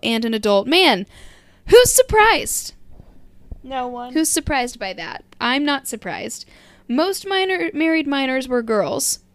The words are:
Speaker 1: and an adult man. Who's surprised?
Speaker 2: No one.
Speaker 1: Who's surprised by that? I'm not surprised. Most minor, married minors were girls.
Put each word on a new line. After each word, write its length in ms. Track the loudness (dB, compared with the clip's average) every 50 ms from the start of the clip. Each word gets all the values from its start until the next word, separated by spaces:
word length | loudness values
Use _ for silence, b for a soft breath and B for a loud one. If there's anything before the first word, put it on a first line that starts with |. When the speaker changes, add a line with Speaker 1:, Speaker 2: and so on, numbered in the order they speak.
Speaker 1:
and 240 | -2 -2 -2 -2 -2
an 80 | -2 -2
adult 340 | -2 0 2 2 2 2 2
man. 380 | 2 2 4 4 2 2 -2 b b b b b b b b b b b b 6
Who's 260 | 8 8 8 8 4
surprised? 800 | 2 2 4 4 4 6 6 4 2 0 -4 -6 -8 -8 -10 -16 -18 -20 -20 -20 -20 -20 -20 -20 -20 -20 -20 -20 -20 -18 -18 -18 -16 -14
Speaker 2:
No 240 | -8 -6 -6 -6 -6
one. 260 | -8 -10 -10 -4 -2
Speaker 1:
Who's 160 | -2 0 0
surprised 500 | 0 -2 -2 -2 -2 -2 -2 -2 -6 -8
by 140 | -8 -8 -8
that? 300 | -8 -10 -10 -12 -12 -14 _ -8 -4
I'm 240 | -2 0 0 2 0
not 240 | 0 -2 -2 -4 -8
surprised. 580 | -10 -10 -8 -8 -8 -8 -8 -10 -12 -14 -16 b b b b b b b b -4
Most 400 | 0 0 0 0 -2 -4 -4 -2
minor, 420 | 0 0 0 0 0 -2 -2 -4 -2
married 340 | 0 0 2 2 0 0 0
minors 400 | -2 -2 -2 -2 -2 -4 -2 -2
were 140 | -2 -2
girls. 580 | 0 0 0 0 0 0 -2 -4 -4 -4 -4 -6 -10 _ _